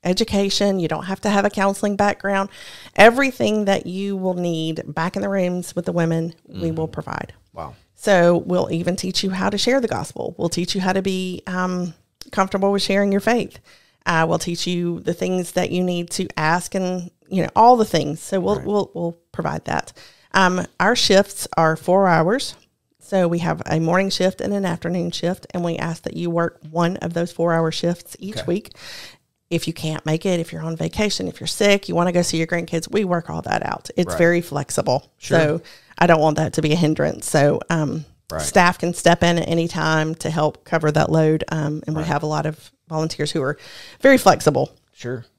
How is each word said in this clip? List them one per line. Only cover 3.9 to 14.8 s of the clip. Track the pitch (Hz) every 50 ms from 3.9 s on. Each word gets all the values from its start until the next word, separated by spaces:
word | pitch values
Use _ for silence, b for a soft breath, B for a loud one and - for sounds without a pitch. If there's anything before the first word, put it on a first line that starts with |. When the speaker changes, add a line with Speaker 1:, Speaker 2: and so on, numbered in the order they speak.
| 180 190 196 202 196 190
Speaker 1:
will | 185 185 185
need | 175 175 175 170 160 160 160 160 156 - - 151
back | - 160 180 -
in | 196
the | 202 202
rooms | 196 196 185 180 180 180 180 - -
with | - 175
the | -
women, | 175 175 170 165 160 165 165 170 165 _ _ _
we | - - 170 165
will | 160 160 160 156
Speaker 2:
Mm-hmm. | -
Speaker 1:
provide. | - - - - - - - - _ _ _ _
Speaker 2:
Wow. | - 82 69 - - _ _ _
Speaker 1:
So | _ - - 202 180 170 175 175 170
we'll | - - 180 180 - -
even | 170 165 175 180 175
teach | - - 185 190 - -
you | 190
how | 185 185 185 196
to | 202 202
share | - - 247 269
the | 247 220
gospel. | - - - - - - - - 180 -
We'll | 175 170
teach | - - 175 180 -
you | 202
how | 185 190 190
to | 196
be, | 190 196 190 185 185 185 180 - - -
um, | 185 180 185 185 185 180 175 175 160 _ _ _ _ _ - -
comfortable | - - 190 190 - 196 196 196
with | 202 202
sharing | 196 - 196 196 202 202
your | 196 202
faith. | - - 233 240 - - - - b b b b b b b b b
Uh, | - 175 160 165 165
we'll | 165 175
teach | - - 170 170 -
you | 175 180 175